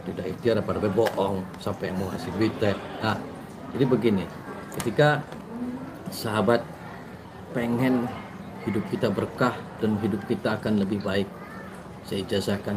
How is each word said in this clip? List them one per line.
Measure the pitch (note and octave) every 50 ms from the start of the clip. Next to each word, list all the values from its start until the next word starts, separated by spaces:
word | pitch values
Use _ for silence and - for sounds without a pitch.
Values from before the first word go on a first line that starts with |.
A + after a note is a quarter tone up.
| -
Tidak | F#2 F#2 E2+ F2+ F#2 F#2
ikhtiar, | - - A#2+ A2 G#2+
pada | G2 - F#2 - G2
bohong. | G#2 F#2+ A#2 A2+ G#2+ - - G2 G2 G2+ F#2+ F#2 F#2 - - -
Siapa | G#2+ F#2+ - G2+ F#2+
yang | F#2+
mau | F#2+ G2 F#2+
ngasih | - - - - F2
duit | G2 A2 G#2+ - -
teh? | A2+ G2+ F#2+ - - - - -
Nah, | A2+ A2 G2+ - - - - - - - - - - -
jadi | - A2+ C#3 B2
begini, | B2+ A2+ G#2 A#2 G2+ F#2+ E2+ - - - - - - - - - -
ketika | - - A#2+ G#2 - D3 D3 D3 C#3+ - - - - - - A3+ A#3+ B3 - - - - - - - - -
sahabat | - - - A2+ G#2+ G#2+ G2 A2+ A#2+ A#2 - - - - - - - - - - - - - - - - - - -
pengen | B2+ A#2 A#2 A#2+ A#2+ C3 C3 B2+ B2 A#2+ A#2+ - - - - - - - - - - - G#2+
hidup | F#2+ G#2 F#2+ -
kita | - - - A2
berkah | G2 - - - - - B2+ B2 A2+ - - - - -
dan | A2+ A2 A2 G2+ A2
hidup | - - G2+ - -
kita | A#2 G2+ - A2+ G#2+ G#2+
akan | - A2+ G#2+ G2+ G2
lebih | F#2+ G#2+ G2+
baik, | G2 G2+ F#2+ G2+ G2 G2 - - - - - - - - - - - - - - -
saya | - G2+ G2+
ijazahkan | F#2 - G#2+ G2 F#2+ A#2 G2+ G2 - G#2+ G2+